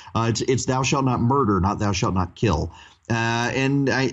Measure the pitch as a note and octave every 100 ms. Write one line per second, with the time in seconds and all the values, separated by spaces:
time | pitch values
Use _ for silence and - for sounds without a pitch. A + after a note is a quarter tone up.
0 | - A2 A2+ A2 B2 B2+ - C3 C3 C#3+
1 | C3+ A2+ A#2 C#3 A2 G2 F#2+ G2 G#2 F#2+
2 | A2 F#2 F#2 - A2 D#2 E2 - - _
3 | - A#2 A#2 A#2 A#2+ C3 C3+ C#3+ C3+ A#2+
4 | C3